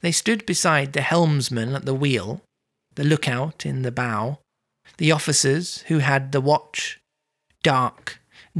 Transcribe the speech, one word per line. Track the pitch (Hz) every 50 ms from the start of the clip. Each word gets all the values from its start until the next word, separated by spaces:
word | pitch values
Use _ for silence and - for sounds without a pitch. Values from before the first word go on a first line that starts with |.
They | - 170
stood | 165 - - - 226 220 -
beside | - 185 - - 185 160 147 139 139 139
the | 147
helmsman | 135 - - 170 170 160 151 143 127 - 131 117 113 117 135
at | 139 -
the | 135 135
wheel, | 131 143 143 131 113 90 101 123 175 _ _ _ _ _ _ _ _ _ _ _
the | - 139
lookout | 147 156 147 - - 123 120 135 156 - _ -
in | 151 139 131
the | 127 127
bow, | 120 123 123 120 113 104 107 120 147 - _ _ _ _ _ _ _ _ _ - - -
the | 160 156
officers | 160 151 - - 147 - - 139 135 156 180 - - - - -
who | 165 156
had | 139 139 139 135 135 135
the | 139 143
watch, | 131 139 151 156 - - - - - - - - _ _ _ _ _ _ _ _ _ _ _ _ _
dark, | 160 139 131 127 120 - - - - - - _ _ _ - - _ _ 170